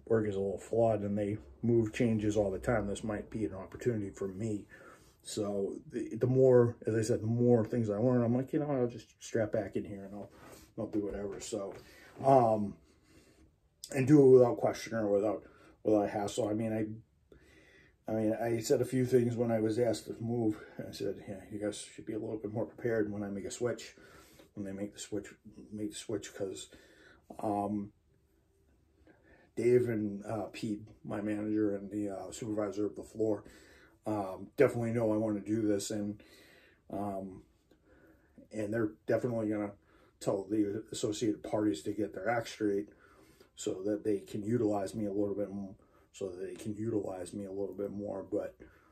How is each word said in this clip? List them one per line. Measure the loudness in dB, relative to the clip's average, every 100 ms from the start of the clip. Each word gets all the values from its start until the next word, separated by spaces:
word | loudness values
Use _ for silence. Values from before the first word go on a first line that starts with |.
| 0
work | 2 2
is | -2
a |
little | -2 -4
flawed | -2 2 4 4
and | 0 0
they | 0 -2 -8 -4
move | 2 4 2
changes | 2 2 4 2 2
all | 2
the | 0
time, | 0 0 0
this | -4
might | -4 -6 -6
be | -4
an | -4
opportunity | -4 -10 -4 -2 0 -4
for | -6 -8
me. | -4 -4 -4 -8 -20 -20 -20 -20 _
So | -8 -4 -2 -2 -2 -6 -8
the, | -8 -6 0
the | 4
more, | 8 10 10 8 2 0
as |
I | 0
said, | 2 0
the | 2
more | 4 6 6
things | 4 0 0
I | 2
learn, | 2 4
I'm | 4
like, | 2 0
"You | -2
know | 0
what, | 0
I'll | 0
just | -4 -16 _
strap | -4 -2 0
back | -2 -4 -6
in |
here | -6 -10
and | -12
I'll, | -14 -14 -18 -20 -20 -14 -10
I'll | -4
do | -4
whatever." | -4 -4 -6 -8
So, | -6 -6 -6 -10 -18 -20 -20 0
um, | 6 8 6 4 -2 -8 _ _ _ -20 -20 _ -20 _ _ _ -6
and | 0 8
do | 10
it | 12 10
without | 10 4
question | -2 -2 -6
or | -2 2
without, | 2 2 -2 -8 -20 -20 -6
without | 2 4 2
hassle. | 0 -2 -2 0
I |
mean, | 0 -2
I, | -2 -4 -8 -16 _ _ -20 -20 -20 -20 -20 -20 _ -4
I |
mean, | 0 0
I | 0 0 -2
said | 2 2
a |
few | 2 0 4
things | 4 4 2
when | 0
I | 2
was | 2 2
asked | 0 0 -6
to | -8
move. | -4 0 0 -2 -8 -14 -12
I |
said, | -6 -6 -6 -10
"Yeah, | -14 -12
you | -6
guys | -6 -6
should | -12 -14 -8
be |
a | -6
little | -6 -6
bit | -6
more | -4 -6
prepared | -4 0 2 0
when | -2
I | -6
make | -6 -8
a |
switch, | -4 -4 -4 -10 -18 -20 -20 -20 -20 -16
when | -10 -10
they |
make | -8 -8
the | -10
switch, | -8 -8 -8 -16 -20 -20 -14
make | -8 -8
the | -8
switch," | -6 -6 -6
'cause, | -6 -6 -6 -14 -20 -20 -20 -20 -20 -20 -8
um, | -2 0 0 -2 -6 -12 _ _ _ _ _ _ _ _ _ _ -20 _ _ -20 _ 0
Dave | 6 6 6
and, | 0 -2 -4 -6
uh, | -6 -6
Pete, | -6 -6 -6 -8 -16
my | -8 -4
manager | -2 -2 0 2 2 0
and | -4
the, | -6 -4
uh, | -6 -10
supervisor | -8 -4 -2 -2 -2 -4
of | -4
the |
floor, | -10 -2 0 0 -4 -20 -20 -20 -20 _
um, | -4 -4 -4 -8 -4 4
definitely | 4 4 0
know | 2 2
I | 2
wanna | 0 -2
do | -2 0
this, | 2 0 -2
and, | -4 -4 -6 -14 -20 -20 -20 -20 _ -10
um, | -6 -6 -6 -8 -12 -20 _ _ _ _ -20 -20 _ _ -20 -12
and | -8 -4
they're | -2 -2 -4 -2
definitely | 0 0 -2 -2
gonna | -2 -4 -8 _ _ _ _
tell | -2 -2
the | 0 0 0 -2 -8
associated | -4 -4 -2 -2 -2
parties | -2 0 0 0
to | -4
get | -4 -4
their | -4 -2
act | -2 -4
straight | -2 0 0 -4 -12 -20 -20 -20 -20 -20
so | -10 -8 -4
that | -4 -2
they | 0 -2
can | -4 -6
utilize | -2 0 2 0 -2
me | -4 -4
a |
little | -2 -2 -2
bit | -4
more, | -6 -10 -14 _ _ _
so | -8 -8
that | -6
they | -10
can | -8 -8
utilize | -6 -2 -2 -2 -6 -8
me | -8
a | -8
little | -6 -6 -4
bit | -6
more. | -6 -6 -8
But, | -4 -4 -4 -10 -20 -20 _